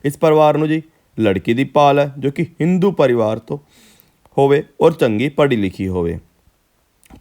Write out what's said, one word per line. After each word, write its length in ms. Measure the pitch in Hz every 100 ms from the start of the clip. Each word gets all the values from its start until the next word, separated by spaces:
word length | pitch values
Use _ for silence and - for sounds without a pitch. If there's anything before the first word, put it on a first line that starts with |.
| 143
ਇਸ 120 | 143
ਪਰਿਵਾਰ 400 | 160 156 151 147
ਨੂੰ 100 | 156
ਜੀ 140 | 160 156 _ _ -
ਲੜਕੀ 340 | 110 95 117
ਦੀ 100 | 117
ਭਾਲ 360 | 135 151 143 143
ਹੈ, 140 | 143 139
ਜੋ 120 | 135
ਕਿ 120 | 143
ਹਿੰਦੂ 480 | 165 - 160 185 196
ਪਰਿਵਾਰ 480 | 175 139 120 107 110
ਤੋਂ 180 | - 147 - _ _ _ _ _ _ -
ਹੋਵੇ 260 | 139 143 156 -
ਔਰ 100 | 165
ਚੰਗੀ 380 | 160 131 107 143
ਪੜ੍ਹੀ 280 | 147 143 117
ਲਿਖੀ 300 | 98 - 95
ਹੋਵੇ। 320 | 90 85 85 - _ _ _ _ _ _ _ _ -